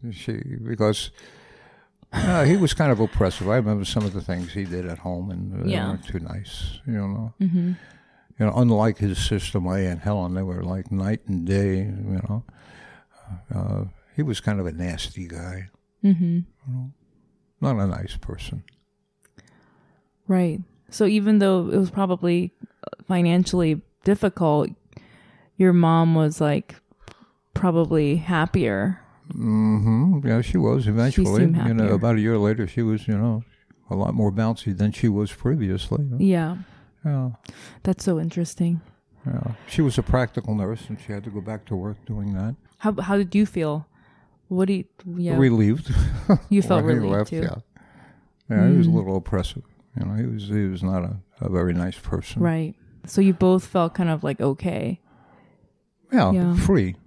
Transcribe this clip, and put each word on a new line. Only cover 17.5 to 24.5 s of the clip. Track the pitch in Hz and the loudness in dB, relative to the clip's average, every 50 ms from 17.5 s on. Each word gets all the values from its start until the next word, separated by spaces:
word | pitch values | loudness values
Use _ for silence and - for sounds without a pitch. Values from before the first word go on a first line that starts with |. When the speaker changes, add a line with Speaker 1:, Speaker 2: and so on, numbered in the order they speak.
| _ _ | _ _
Speaker 1:
Not | - 139 131 | -4 -2 0
a | 107 98 | 0 0
nice | 98 90 - - - - | -2 -2 -4 -6 -8 -10
person. | - - - - - - - - - - _ _ _ _ _ _ _ _ _ _ _ _ _ _ - - _ _ _ _ _ _ _ _ _ _ _ _ _ _ _ _ | -10 -10 -10 -12 -10 -12 -12 -12 -12 -14 _ _ _ _ _ _ _ _ _ _ _ _ _ _ -20 -20 _ _ _ _ _ _ _ _ _ _ _ _ _ _ _ _
Speaker 2:
Right. | - 190 185 180 175 156 - 180 _ _ _ _ _ | 0 0 2 2 0 -2 -6 -10 _ _ _ _ _
So | - - 214 | -2 2 2
even | 196 208 214 202 208 214 208 | 4 4 4 4 4 6 6
though | 196 196 190 185 170 - | 6 6 4 2 2 0
it | - | 2
was | - 190 180 | 0 0 0
probably | - 196 196 185 180 180 - 175 175 175 180 175 _ _ - - _ _ - - - _ - | 0 -2 0 0 0 0 2 2 2 2 0 -2 _ _ -20 -20 _ _ -16 -16 -16 _ -6
financially | _ 190 180 175 170 170 180 185 - - 180 175 160 156 160 - _ _ _ _ | _ 0 2 4 4 4 4 2 2 2 2 2 2 0 0 -4 _ _ _ _
difficult, | 185 202 202 - 202 - - 180 160 | 0 2 2 2 -2 0 2 2 2